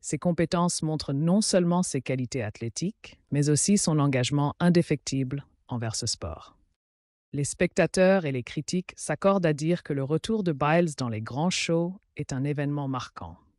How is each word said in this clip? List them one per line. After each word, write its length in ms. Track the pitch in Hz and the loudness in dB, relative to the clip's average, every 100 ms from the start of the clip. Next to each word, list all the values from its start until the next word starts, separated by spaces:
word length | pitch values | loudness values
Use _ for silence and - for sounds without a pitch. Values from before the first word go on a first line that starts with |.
Ses 180 | - 151 | -6 -2
compétences 640 | 180 170 165 175 175 - | 0 0 0 2 0 0
montrent 300 | 156 156 - | -2 -4 -2
non 280 | 139 160 190 | 0 2 2
seulement 440 | 214 196 175 175 | 4 4 4 2
ses 180 | 180 139 | 0 -4
qualités 400 | - 131 127 135 | -4 -4 -4 -4
athlétiques, 760 | 107 - 117 - 175 - - - _ | -6 -6 -8 -4 -6 -6 -18 -20 _
mais 180 | 143 147 | 0 2
aussi 300 | 147 - 202 | 2 4 2
son 220 | - 156 | 4 2
engagement 560 | 143 131 123 147 143 - | 2 2 0 2 0 2
indéfectible 880 | 175 175 165 147 - 135 131 139 - _ _ | 4 4 4 -2 -2 -4 -2 -6 -10 _ _
envers 260 | 123 113 | -6 -4
ce 120 | - 117 | -4 -6
sport. 500 | - - - - _ _ _ _ _ _ _ _ | -6 -8 -10 -16 _ _ _ _ _ _ _ _
Les 120 | 139 | -6
spectateurs 800 | 143 - 180 - 165 - 185 196 160 | -4 0 -2 2 0 4 6 4 2
et 60 | |
les 100 | 127 | -4
critiques 500 | 120 - 143 180 180 - | -6 -8 -4 -4 -4 -12
s'accordent 500 | - 151 196 196 170 | -6 0 2 4 2
à 60 | |
dire 320 | 147 156 175 | 0 0 -2
que 80 | - | -2
le 100 | 143 | -4
retour 400 | 135 160 - 220 | -2 -2 0 -2
de 80 | 180 | 0
Biles 460 | 143 147 165 175 147 | 0 2 4 2 0
dans 100 | 123 | -4
les 140 | 110 | -4
grands 280 | 110 120 170 | -6 -2 -2
shows 440 | 175 - 165 170 190 _ - | -2 -2 0 -2 -6 _ -12
est 160 | 151 | -8
un 100 | 135 | -4
événement 460 | 139 147 143 147 139 | -2 -2 -2 -4 -4
marquant. 480 | 131 - - 87 80 _ | -6 -8 -14 -16 -18 _